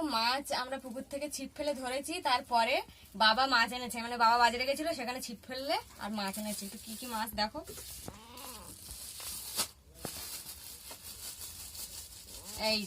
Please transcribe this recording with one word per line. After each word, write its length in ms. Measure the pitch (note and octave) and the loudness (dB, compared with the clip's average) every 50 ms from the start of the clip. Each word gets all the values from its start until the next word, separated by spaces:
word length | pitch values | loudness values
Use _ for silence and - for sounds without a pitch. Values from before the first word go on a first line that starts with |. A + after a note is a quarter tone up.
| E4 D4+ B3+ | 2 2 2
মাছ 320 | A3+ A3+ A#3 B3+ C#4 C#4+ - C#4+ B3 B3+ | 4 4 4 2 2 0 0 -2 -2 -2
আমরা 140 | B3+ C4+ C4+ - | -2 -4 -6 -6
পুকুর 200 | C4 A3 C4 C4 - - | -6 -8 -8 -8 -6 -6
থেকে 140 | C#4 C#4+ D4 C#4 | -4 -4 -4 -4
ছিপ 140 | - C4+ - - | -4 -6 -6 -6
ফেলে 160 | - D4 D4 C#4+ A#3+ C4 | -4 -2 0 0 0 -2
ধরেছি, 320 | B3 C4 C#4 C#4 - - F#4 - D4 | -2 -2 -2 -2 -2 -4 0 2 4
তারপরে 460 | B3+ B3 - - B3 A#3 A3+ A#3 C4+ F4+ A4+ - - - - - - G3 A3 | 4 4 4 4 6 6 6 6 4 2 2 -2 -8 -20 -18 -6 2 6 8
বাবা 220 | G#3+ A3 A#3 C4 C4+ C4 | 8 8 8 6 6 6
মাছ 160 | A#3 A3+ A#3+ A#3+ | 6 6 4 2
এনেছে, 220 | B3 B3 A#3+ - A#3+ A3+ | -2 -4 -4 -4 -4 -4
মানে 120 | A#3 A#3+ A#3+ A#3 | -2 2 6 8
বাবা 120 | A3+ A#3 A#3+ A#3+ | 8 10 10 8
বাজারে 220 | A#3 A3+ A#3+ B3+ B3+ | 8 6 6 2 2
গেছিল, 200 | C#4 C#4 D#4 E4 D#4+ C4 | 2 2 2 0 0 0
সেখানে 220 | B3 A3+ B3 C4 - | -2 -4 -4 -4 -4
ছিপ 120 | - D4+ - - - | -6 -8 -10 -10 -8
ফেললে 280 | B3+ C4 C4+ C#4 E4 G#4+ A#4 - - - - | -6 -4 0 0 0 0 0 -4 -10 -8 -6
আর 80 | G#3 A3 G#3+ | -4 -2 -2
মাছ 140 | G3+ F#3+ G3 G#3 G#3+ | -2 -2 -2 -2 -4
এনেছে। 220 | G#3+ G#3 - G3 G3 - | -4 -4 -4 -6 -8 -8
তো 60 | A3 - | -10 -10
কি 80 | A3+ A3 G#3 | -10 -10 -8
কি 60 | B3+ B3 A#3 | -6 -4 -2
মাছ 140 | G#3+ A3 A3+ G#3+ G#3+ | -2 -2 -2 0 0
দেখো, 200 | G#3 G#3+ - D4+ E4+ - - - - - - - - - - G#3 A3+ A#3+ A#3+ C4 C#4 C4 A#3+ G#3+ F3+ E3+ - - - - - - - - - - - - - - - - - - - - - - - - - - - - - - - - - - - - - - - - - - - - - - - - - - - - - - - - - - - - - - - - - - - - - - - - - - - F#3 G#3+ G#3+ G#3+ A3 | 0 0 -2 -4 -8 -8 -10 -12 -10 -12 -12 -10 -10 -10 -12 -12 -14 -16 -14 -12 -12 -10 -10 -12 -12 -14 -14 -14 -14 -14 -12 -12 -12 -12 -10 -10 -8 -8 -8 -8 -8 -4 -2 -2 -2 -2 -4 -14 -20 -20 -16 -12 -10 -10 -8 -8 -8 -8 -8 -10 -10 -10 -12 -12 -12 -14 -14 -14 -12 -12 -12 -12 -12 -12 -12 -10 -10 -10 -10 -10 -12 -12 -12 -12 -12 -12 -10 -10 -10 -10 -10 -10 -12 -12 -14 -14 -14 -14 -14 -14 -12 -10 -6 -2 0 2
এই 100 | A3 G#3+ G3+ | 2 0 0